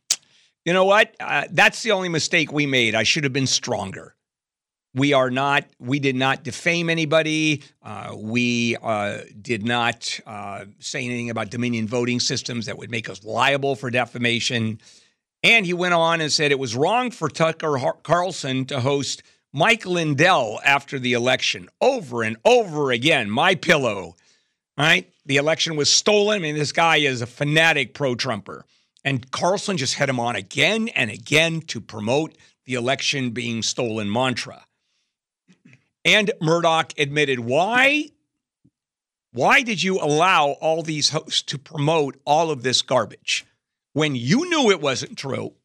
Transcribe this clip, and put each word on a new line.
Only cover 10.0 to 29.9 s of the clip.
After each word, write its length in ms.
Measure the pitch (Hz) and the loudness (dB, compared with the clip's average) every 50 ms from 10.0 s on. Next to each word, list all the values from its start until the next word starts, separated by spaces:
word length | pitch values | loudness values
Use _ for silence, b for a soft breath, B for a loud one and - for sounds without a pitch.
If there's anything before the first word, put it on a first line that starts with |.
| - - - - - - | -8 -10 -10 -10 -12 -14
uh, 380 | 110 104 101 101 98 98 101 101 104 _ | -14 -14 -12 -12 -12 -12 -14 -18 -20 _
say 260 | - - - 147 127 | -14 -10 -10 -8 -8
anything 280 | 123 123 120 120 120 | -6 -6 -6 -6 -6
about 180 | 113 113 110 98 | -6 -8 -8 -8
Dominion 380 | 110 117 123 123 120 113 110 104 | -6 -4 -4 -2 -2 -2 -4 -2
voting 320 | 123 123 120 120 123 123 | -2 -2 -2 0 -2 -2
systems 480 | - - 127 117 - - 127 120 107 107 | -2 -2 -4 -4 -6 -6 -8 -8 -8 -8
that 100 | 98 87 | -10 -12
would 140 | - 104 | -12 -8
make 180 | 113 117 104 - | -8 -8 -8 -8
us 140 | 98 92 104 | -14 -14 -12
liable 520 | 107 110 113 123 135 143 139 135 139 135 | -6 -2 0 2 2 2 2 0 -2 -4
for 140 | - - 123 | -4 -6 -4
defamation." 880 | 117 127 120 117 - 123 120 117 117 117 - - 127 117 113 110 107 101 b b b b b b b b b _ _ _ | -2 -2 -2 -2 -4 -2 0 0 0 0 0 -2 -2 0 -2 -2 -4 -8 b b b b b b b b b _ _ _
And 240 | - 180 226 226 196 | 2 2 4 4 2
he 80 | 170 180 | 0 -2
went 200 | 170 180 180 175 | -2 0 2 2
on 260 | 170 165 165 165 165 | 2 4 2 2 0
and 120 | 156 147 | 0 -2
said 200 | - - 151 147 | 0 0 2 2
it 80 | 139 131 | 0 0
was 160 | 135 120 104 | -2 -4 -2
wrong 360 | 123 147 175 214 247 247 247 | 0 0 2 2 0 0 -2
for 180 | - - 165 143 | -6 -6 -6 -6
Tucker 480 | - - 165 160 160 160 - 156 147 131 | 0 0 0 0 0 -2 -4 -2 -2 0
Har-, 200 | 131 131 - - _ | -2 -2 -4 -6 _
Carlson 640 | - 165 175 180 190 175 - - 135 131 131 131 | 0 2 2 2 -2 -4 -6 -6 -4 -4 -4 -4
to 160 | 131 143 135 | -4 -4 -2
host 420 | 120 139 143 143 135 - - - b b b b b b - | 0 0 0 0 -2 -4 -8 -10 b b b b b b -2
Mike 320 | 143 165 214 233 226 - | 0 2 4 4 2 0
Lindell 720 | 185 180 175 165 156 143 131 160 180 185 151 123 107 107 - - | -2 -2 0 0 0 2 2 4 4 4 4 2 0 -4 -2 2
after 340 | 135 139 143 - - - 135 | 2 2 2 0 -4 -10 -4
the 140 | 123 123 120 | -2 0 0
election 560 | 120 120 127 127 127 - - - 101 87 - _ _ | 2 2 2 0 0 0 -4 -4 -6 -10 -16 _ _
over 440 | - 240 277 247 180 123 120 117 113 | 2 2 2 0 -4 -6 -4 -4 -2
and 120 | 110 117 - _ | -2 -4 2 _
over 480 | 208 247 247 220 185 151 151 147 135 | 6 6 6 4 2 -2 -2 0 0
again. 380 | 123 120 123 160 160 135 113 101 | 0 2 2 2 2 2 0 0
My 240 | 104 127 160 185 196 | 0 2 2 2 2
pillow, 600 | - - - 170 151 135 117 104 98 90 85 85 _ _ _ _ _ _ _ _ _ _ _ _ - | 0 2 2 2 2 4 0 -2 -4 -8 -10 -14 _ _ _ _ _ _ _ _ _ _ _ _ 0
right? 320 | 143 160 170 180 185 - _ _ _ | 2 2 2 2 0 -6 _ _ _
The 120 | 147 135 139 | -2 0 0
election 400 | 143 156 165 - - 165 160 151 | 2 2 0 0 -2 -4 -2 0
was 140 | 139 - | 0 2
stolen. 440 | - - - 214 208 208 202 208 214 | 2 2 4 4 4 4 4 2 0
I 40 | 208 | 0
mean, 160 | 170 151 151 | -2 -4 -2
this 180 | 151 147 127 - | -2 -4 -2 0
guy 240 | - 165 165 160 151 | 2 4 4 4 4
is 240 | 151 139 131 120 | 4 2 0 -2
a 40 | 120 | -6
fanatic 680 | 123 - - 147 147 151 160 160 165 156 147 131 107 - | -8 -6 -4 -2 2 4 4 4 4 4 2 -2 -4 -4
pro-Trumper. 720 | - 143 131 123 113 - 135 113 101 92 - 80 62 - _ _ _ _ _ _ _ _ | -4 -2 -2 -2 -2 -2 -4 -4 -6 -8 -12 -16 -18 -18 _ _ _ _ _ _ _ _
And 260 | 139 139 123 - - | -2 -2 -2 -4 -8
Carlson 460 | - - - 175 196 196 - - 196 156 | -6 0 2 2 2 0 -2 -4 -4 -2
just 160 | 131 123 | -2 -4